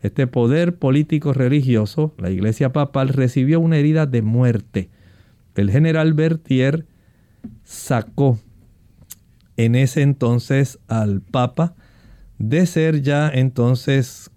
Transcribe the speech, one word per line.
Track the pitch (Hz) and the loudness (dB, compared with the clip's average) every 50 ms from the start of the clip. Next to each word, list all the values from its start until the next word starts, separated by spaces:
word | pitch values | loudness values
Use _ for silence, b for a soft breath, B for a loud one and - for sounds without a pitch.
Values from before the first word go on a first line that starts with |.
| - | -6
este | 101 - - 135 | -6 -2 -2 -4
poder | 123 - 127 117 117 135 160 175 175 175 175 | -2 0 0 0 2 2 2 0 -2 -2 -2
político | - 175 165 151 151 - - 151 151 147 135 | 0 0 2 2 0 0 -2 -2 -2 -2 -2
religioso, | 127 131 123 139 147 135 131 120 110 107 101 - - 151 156 - - | 0 0 2 2 0 2 2 2 0 0 -2 -2 -2 -4 -4 -4 -6
la | 90 90 | -6 -4
iglesia | 95 92 98 110 113 - 139 131 127 | -2 -2 0 -2 0 0 -2 -2 0
papal, | 151 143 139 - 139 135 131 | -2 -2 -2 0 -2 -2 0
recibió | 131 135 131 123 127 143 131 135 160 165 | 0 0 0 0 0 0 0 2 2 2
una | 165 165 165 151 | 2 2 2 2
herida | 143 151 156 160 156 | 2 2 2 2 0
de | 139 127 120 110 | 0 0 -2 0
muerte. | 107 113 120 127 123 117 107 95 - _ 107 92 - b b b b b b b b b b b b _ | 0 0 2 2 2 0 -2 -4 -6 _ -6 -6 -6 b b b b b b b b b b b b _
El | - 101 98 | -2 -2 0
general | 98 135 156 165 160 160 156 160 156 | 2 2 2 2 2 2 2 2 2
Berthier | 151 156 165 165 160 - - 135 127 127 135 143 160 156 b b b b b b b b b b b b - - - - | 2 2 0 0 -2 -2 -2 0 2 2 2 0 -2 -6 b b b b b b b b b b b b -20 -20 -20 -20
sacó | _ - - - - - 120 - - - - 139 139 120 107 - - - - - _ _ _ _ _ _ _ - _ - _ _ _ _ _ _ _ _ | _ -20 -18 -6 -4 -2 -4 -4 -6 -4 0 0 0 0 0 -4 -16 -20 -20 -20 _ _ _ _ _ _ _ -20 _ -20 _ _ _ _ _ _ _ _
en | - 117 113 117 | -2 0 0 2
ese | 127 135 127 - 156 143 | 2 0 0 0 0 0
entonces | 143 139 139 127 117 120 120 - - 139 135 139 131 - - _ | 0 0 0 0 0 0 0 0 0 0 0 0 -2 -4 -14 _
al | - 113 113 110 104 98 98 - | -6 -4 -2 -2 -2 -2 -4 -6
papa | - - 135 123 123 - - 160 170 - b b b b b b b b b b b b - | -4 -2 -2 -2 -2 0 -2 -4 -4 -4 b b b b b b b b b b b b -6
de | 110 107 127 160 185 | -4 -2 0 2 0
ser | 170 - 165 160 160 160 151 | 0 0 0 0 2 0 0
ya | 139 139 143 143 151 151 147 | 0 0 0 0 0 0 0
entonces | 131 127 131 127 - 120 120 127 123 - - 139 135 127 - - - - - _ | 0 0 0 0 0 0 2 2 0 0 0 0 0 0 -2 -6 -20 -20 -20 _